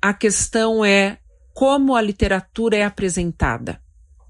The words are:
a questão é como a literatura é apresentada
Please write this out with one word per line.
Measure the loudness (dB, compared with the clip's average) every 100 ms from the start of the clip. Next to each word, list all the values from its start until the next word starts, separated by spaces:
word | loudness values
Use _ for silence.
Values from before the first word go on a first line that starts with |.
a | -2
questão | 0 0 0 -2 -2 0 2
é | 2 4 2 -4 _ _ _
como | 0 2 4 2 2
a |
literatura | 0 0 0 0 -4 -4 0 0
é |
apresentada | 0 -2 -4 -2 -4 -2 -4 -4 -8 -12 -16 _ -20 _